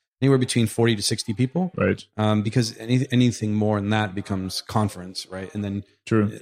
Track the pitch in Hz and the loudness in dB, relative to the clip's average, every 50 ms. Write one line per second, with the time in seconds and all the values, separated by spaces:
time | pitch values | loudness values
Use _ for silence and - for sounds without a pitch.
0 | _ _ _ - 127 135 135 131 123 117 - 123 117 107 - - 117 117 117 104 | _ _ _ 0 2 4 4 4 2 2 2 2 0 0 2 2 2 2 2 0
1 | 101 - 120 110 - - 107 104 127 127 - 170 185 175 - - 98 95 95 98 | -2 -4 -4 -4 -4 -4 -2 -2 -2 -2 0 -2 -4 -2 -2 0 2 2 0 0
2 | - _ _ - 107 107 107 104 104 110 110 131 117 110 110 - 113 113 123 127 | -4 _ _ 0 2 2 2 2 0 0 0 0 0 0 -4 -8 -4 0 0 0
3 | 131 - - 123 123 120 110 - 110 107 104 107 107 107 107 104 101 101 110 107 | 0 2 2 2 4 2 2 0 -2 -2 0 0 2 2 0 0 0 0 0 0
4 | 107 101 90 101 98 - 101 95 95 92 - - - - - 117 107 101 - 90 | 0 -2 -4 -8 -6 -4 -4 -4 -4 -6 -8 -10 -8 -2 0 0 0 0 -2 -6
5 | 90 92 95 - - - 92 95 95 90 - 104 101 101 98 101 101 _ _ _ | -14 -14 -12 -14 -12 -12 -10 -12 -10 -10 -8 -6 -6 -4 -6 -6 -8 _ _ _
6 | - - 113 110 104 101 107 - | -4 2 2 4 4 2 0 -4